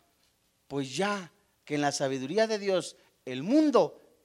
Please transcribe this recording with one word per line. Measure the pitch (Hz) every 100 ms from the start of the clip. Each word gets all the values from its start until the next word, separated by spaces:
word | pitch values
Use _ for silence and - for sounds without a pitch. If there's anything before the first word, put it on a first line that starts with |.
| _ _ _ _ _ _ _
Pues | 139 131 131
ya | 202 202 165 _ _ _
que | - 147
en |
la | 147
sabiduría | 139 139 135 131 202 220
de | 214
Dios, | 196 180 - - _ _
el | - 127
mundo, | 175 302 302 226 151 - _ _